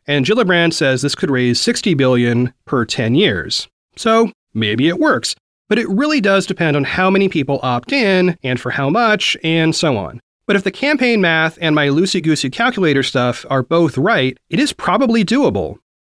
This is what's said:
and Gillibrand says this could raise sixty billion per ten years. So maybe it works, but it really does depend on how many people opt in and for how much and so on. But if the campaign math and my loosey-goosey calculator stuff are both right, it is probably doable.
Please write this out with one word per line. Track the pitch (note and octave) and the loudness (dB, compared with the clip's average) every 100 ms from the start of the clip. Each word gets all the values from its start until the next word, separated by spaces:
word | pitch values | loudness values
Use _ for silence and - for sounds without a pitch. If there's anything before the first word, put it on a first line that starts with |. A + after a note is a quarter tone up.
| - | -4
and | C#3+ C3 | 0 2
Gillibrand | A3 F#3+ F3 E3+ | 2 2 2 2
says | E3 C#3 B2+ | 2 0 0
this | C#3 | -2
could | - - | -2 -2
raise | B2+ B2 A#2+ | 0 0 0
sixty | - A#2+ G#3 | -2 -2 0
billion | C#3+ C3 B2 A#2+ A#2+ B2 - | 2 2 2 2 0 -2 -6
per | - C3 | -4 -2
ten | A2+ - A2+ | -2 -2 0
years. | C3+ G3 F#2 C#2 - - _ _ | 2 2 0 -6 -8 -10 _ _
So | - A3 A3+ A3+ - _ | -6 0 2 0 -4 _
maybe | A2 G#2+ A2 D#3 | -4 -2 0 0
it | F3 | 2
works, | D4+ B2+ - - _ _ - | 0 0 -4 -10 _ _ -4
but | A3 | -2
it | G#3+ | 0
really | G3 D4+ D4+ | 0 0 0
does | G3 G3 | 2 0
depend | F#3 F#3 D#3+ D3 | 0 -2 0 0
on | |
how | C3+ - F#3+ | -2 0 0
many | G3 G3 | 2 0
people | D#3 C3+ C#3 | 0 -2 -4
opt | B2+ B2 - | -2 -4 -2
in | C#4 G#3 F#3 F3+ E3+ | 0 2 2 2 -2
and | B2+ B2+ | -4 -4
for | - | -4
how | - C#3 | -4 0
much | G#3 A#3 G#3 - - | 0 2 0 -2 -4
and | D#3+ E3 D#3+ | -2 0 0
so | D#3 D#3+ A2+ | 0 0 -2
on. | D#2 E2 _ _ - | -4 -12 _ _ -2
But | G3+ | -2
if | |
the | F#3+ | -2
campaign | - C#4 D4+ B3 A3+ | -2 -2 0 2 2
math | F3 D#3+ D#3+ - | 2 2 0 -2
and | E3 D3+ | 0 0
my | C#3+ | 2
loosey-goosey | D3 F#3+ F3+ D#3 D3+ C3 | 2 0 0 0 -2 -2
calculator | - A#3+ A3 E3 C3+ | -2 -2 0 2 2
stuff | C3 C3 B2 A#2+ - | 0 0 -2 -4 -4
are | C3+ | -4
both | C3 E3 D#3+ C3 | 0 2 2 0
right, | F3+ G3 C3 - - | 0 0 -2 -4 -6
it | F3 | -2
is | D4 | -2
probably | - - G3+ B3+ A3+ | -2 -2 0 2 2
doable. | F#3 B3+ G#3 G2+ C#2+ - _ _ | 2 2 0 0 -6 -10 _ _